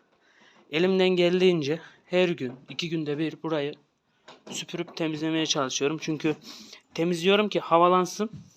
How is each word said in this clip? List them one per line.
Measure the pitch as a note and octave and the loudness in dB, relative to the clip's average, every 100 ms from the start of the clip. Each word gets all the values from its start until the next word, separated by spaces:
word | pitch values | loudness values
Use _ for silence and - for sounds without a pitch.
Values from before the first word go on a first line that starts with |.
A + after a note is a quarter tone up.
| _ _ _ _ _ _ - | _ _ _ _ _ _ -6
elimden | D3+ F#3 F#3+ F#3 | 0 2 4 4
geldiğince | F3+ F3 F#3 F#3 F3 C#3 E3 - _ - | 4 4 4 4 4 0 -4 -8 _ -2
her | F3+ F3+ | 0 2
gün, | E3 B2+ C3 - | 0 -6 -10 -16
iki | C#3+ E3 | -10 -6
günde | E3 D3 D3 | -4 -4 -4
bir | D#3+ D3 | -6 -6
burayı | D#3+ D#3 C#3+ - _ _ _ _ - - - | -4 -4 -4 -8 _ _ _ _ -20 -20 -14
süpürüp | - E3 E3+ E3+ - | -12 -10 -10 -10 -6
temizlemeye | D#3+ D3+ D#3+ D#3+ D#3 | -6 -4 -4 -2 0
çalışıyorum. | D#3 C3 - C#3 D#3 | 0 -2 -2 -2 -2
Çünkü | - D3+ D#3+ D3 - - - - _ | -4 -2 -2 -4 -8 -20 -20 -20 _
temizliyorum | - E3+ E3+ F3 G3+ G#3+ | -4 -2 0 2 2 2
ki | E3+ | -2
havalansın, | - E3 F3 F#3 F3 - G#3+ - - | 2 4 6 4 0 -4 -8 -10 -20